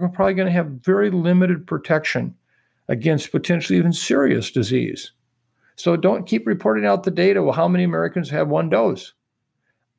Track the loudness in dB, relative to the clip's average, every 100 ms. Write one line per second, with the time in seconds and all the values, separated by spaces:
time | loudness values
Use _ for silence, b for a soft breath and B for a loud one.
0 | -2 0 0 0 0 0 -2 -4 0 2
1 | 2 2 4 4 4 0 -4 -6 0 -2
2 | 0 -4 -6 -10 _ _ _ _ -6 -2
3 | 0 0 -2 -4 -2 -2 0 2 2 0
4 | 0 2 2 0 -2 -2 0 0 -2 -6
5 | -14 _ _ _ _ _ _ -6 -2 2
6 | 2 0 -2 -2 0 -2 0 0 2 0
7 | 0 0 2 2 2 2 2 2 0 0
8 | -2 -4 -4 -4 0 -2 0 0 0 -2
9 | -10 _ _ _ _ _ _ _ _